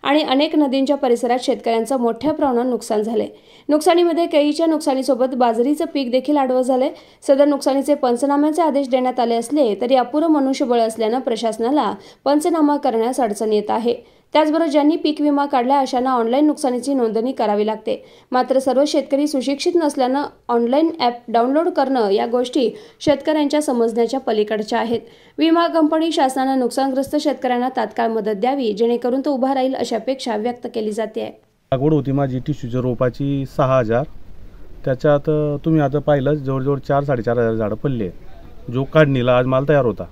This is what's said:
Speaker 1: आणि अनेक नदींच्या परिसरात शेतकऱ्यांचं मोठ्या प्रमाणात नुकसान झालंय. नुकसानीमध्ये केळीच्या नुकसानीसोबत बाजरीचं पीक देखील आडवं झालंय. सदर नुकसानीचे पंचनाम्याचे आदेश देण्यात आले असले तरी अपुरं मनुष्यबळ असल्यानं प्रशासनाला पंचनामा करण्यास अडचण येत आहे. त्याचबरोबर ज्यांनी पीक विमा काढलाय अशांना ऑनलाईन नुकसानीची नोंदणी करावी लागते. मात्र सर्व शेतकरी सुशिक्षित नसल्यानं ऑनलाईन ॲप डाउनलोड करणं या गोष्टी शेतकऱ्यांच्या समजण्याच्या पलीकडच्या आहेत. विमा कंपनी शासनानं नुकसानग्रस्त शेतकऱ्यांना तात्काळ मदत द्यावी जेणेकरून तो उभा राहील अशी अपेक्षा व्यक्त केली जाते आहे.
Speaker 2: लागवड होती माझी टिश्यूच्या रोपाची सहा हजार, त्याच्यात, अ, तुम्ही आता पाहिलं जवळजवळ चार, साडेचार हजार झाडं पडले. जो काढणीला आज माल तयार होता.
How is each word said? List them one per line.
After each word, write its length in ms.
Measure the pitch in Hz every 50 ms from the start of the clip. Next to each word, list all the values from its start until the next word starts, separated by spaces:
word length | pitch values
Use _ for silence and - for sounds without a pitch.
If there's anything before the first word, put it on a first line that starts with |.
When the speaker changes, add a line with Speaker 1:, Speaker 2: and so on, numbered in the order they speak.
| -
Speaker 1:
आणि 200 | 269 285 302 302
अनेक 320 | - 262 269 302 311 320
नदींच्या 400 | 302 294 269 240 269 269 254 285
परिसरात 440 | 277 285 247 240 226 262 240 240 254
शेतकऱ्यांचं 580 | 254 - 240 214 - 233 226 226 226 226 277 262
मोठ्या 340 | 240 233 226 226 - 302 311
प्रमाणात 320 | 311 302 277 247 233 240
नुकसान 360 | 254 247 220 - - 226 208
झालंय. 260 | 214 220 233 214 208 - - - _ - - - _ -
नुकसानीमध्ये 560 | 285 302 302 359 339 349 349 349 330 320 339
केळीच्या 400 | 339 330 294 294 294 294 302 330
नुकसानीसोबत 720 | 330 320 302 311 302 269 262 254 269 269 233 254 254 269
बाजरीचं 500 | 240 247 240 226 220 240 277 294 294 339
पीक 260 | 320 - 285 277 240
देखील 260 | 226 262 254 285 294
आडवं 240 | 294 269 247 254 254
झालंय. 280 | 254 240 262 240 254 311 320 - - - - _ -
सदर 180 | - 277 269 285
नुकसानीचे 500 | 294 285 277 - 294 262 277 269 285 294
पंचनाम्याचे 680 | 285 277 247 240 240 285 277 285 285 294 311 302 330
आदेश 280 | 330 311 240 277 285 247
देण्यात 300 | 254 254 254 254 247 254
आले 160 | 240 233 233
असले 400 | 233 233 - 294 302 285 220 202 196
तरी 140 | 247 233 269
अपुरं 320 | 254 240 247 262 302 330
मनुष्यबळ 520 | 339 311 294 269 262 269 269 294 233 240 240
असल्यानं 400 | 226 220 220 - 220 214 233 262
प्रशासनाला 720 | 254 277 226 214 226 226 214 214 226 240 285 302 240 202 202 202 - - - _ _
पंचनामा 540 | 269 285 302 294 349 339 330 302 285 294
करण्यास 420 | 277 285 262 226 226 220 240 262 294
अडचण 340 | 254 214 208 - 233 220 214
येत 160 | 208 208 214
आहे. 260 | 214 220 220 233 233 - - _ _ _ _ _ -
त्याचबरोबर 320 | 294 311 311 302 320 330
ज्यांनी 300 | 320 269 302 285 294 330
पीक 260 | 339 - - 302 302
विमा 240 | 294 294 285 285 285
काढलाय 320 | 285 285 254 240 254 277
अशांना 340 | 285 269 254 - 247 254 262
ऑनलाईन 340 | 262 240 226 226 240 277 302
नुकसानीची 480 | 302 285 285 - 262 247 247 240 277 277
नोंदणी 380 | 262 240 226 208 226 220 254
करावी 340 | 269 - 240 214 208 208 214
लागते. 400 | 214 214 214 - 233 - - - - - - _ _
मात्र 280 | - 254 247 247 254 262
सर्व 240 | 262 277 233 254 285
शेतकरी 400 | 294 - 302 269 - 285 277 294
सुशिक्षित 440 | 294 - 262 233 262 277 277 - 359 349
नसल्यानं 480 | 349 330 294 285 285 254 247 262 277 294 - - _ _ -
ऑनलाईन 400 | 240 233 240 233 254 294 320 330 320 -
ॲप 140 | 262 240 240 240 -
डाउनलोड 420 | - 220 233 233 254 269 311 339 359
करणं 400 | 349 320 269 269 269 247 220 202
या 160 | 196 220 240
गोष्टी 440 | 240 226 247 254 247 - 311 254 214 - - - - - _
शेतकऱ्यांच्या 640 | - - 285 294 - 311 311 311 294 285 302 294
समजण्याच्या 580 | 302 302 262 233 226 233 214 233 233 226 - 262
पलीकडच्या 600 | 254 - 226 214 214 208 220 208 214 214 247 226
आहेत. 200 | 220 220 240 226 - - - - - - _
विमा 300 | - 302 320 330 339 339
कंपनी 440 | 330 294 330 320 302 320 320 320 339
शासनानं 480 | 311 330 277 262 262 269 262 262 269 262
नुकसानग्रस्त 560 | 247 233 240 285 269 277 262 262 269 269 -
शेतकऱ्यांना 540 | 294 294 302 269 - - 254 247 240 247 254 254
तात्काळ 300 | 254 226 214 - - 233
मदत 240 | 226 226 226 208 214
द्यावी 420 | 220 190 220 247 269 285 254 214 208
जेणेकरून 480 | 190 233 233 240 240 240 247 240 269 269
तो 60 | 302
उभा 220 | 285 247 247 262 277
राहील 220 | 262 262 262 262
अशी 200 | - 247 240 240
अपेक्षा 420 | 214 208 - 269 262 - 262 220
व्यक्त 300 | 208 214 240 240 - - 277 -
केली 160 | 233 214 214
जाते 300 | 208 220 220 214 214 233
आहे. 100 | 214 - - - _ _ _ _ _ _
Speaker 2:
लागवड 220 | 135 127 135 156 156
होती 180 | 147 123 135
माझी 280 | 135 143 143 131 127 131
टिश्यूच्या 420 | - - 147 - - 120 117 127
रोपाची 640 | 120 127 123 107 131 123 110 - 143 139 139 139 135 131 -
सहा 220 | - 143 131 131 131
हजार, 240 | 123 107 113 120 151 - - - - - - - - - - - - - - - -
त्याच्यात, 440 | 139 131 123 - 151 147 143 139 -
अ, 360 | 156 151 151 147 147 143 -
तुम्ही 160 | 165 160 156
आता 180 | 147 139 135 147
पाहिलं 340 | 139 - 147 143 127 139 151
जवळजवळ 440 | 151 135 131 135 135 131 139 143 135 -
चार, 160 | - 143 139 143
साडेचार 340 | 143 139 120 110 120 117
हजार 180 | 120 117 113 113
झाडं 200 | 110 110 104 107
पडले. 340 | 107 - 143 131 117 104 87 82 - - - - - - - - - - - 117
जो 100 | 127 139
काढणीला 540 | - - 156 156 139 139 127 120 127 123
आज 80 | 123 127
माल 200 | 127 131 131 139 143
तयार 160 | 156 143 127
होता. 180 | 117 95 - 90 -